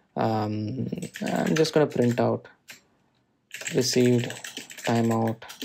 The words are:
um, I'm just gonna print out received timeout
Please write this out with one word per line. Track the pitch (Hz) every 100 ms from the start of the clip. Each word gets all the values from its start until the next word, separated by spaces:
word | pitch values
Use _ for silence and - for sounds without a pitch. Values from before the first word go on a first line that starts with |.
| _ -
um, | 113 110 107 107 107 - - - - -
I'm | - - -
just | 160 156
gonna | 156 143
print | - 120 120
out | 117 117 - _ - - _ _ _ _ _ _ _ - -
received | - 127 127 123 123 120 - - - - - -
timeout | 117 113 113 113 110 - -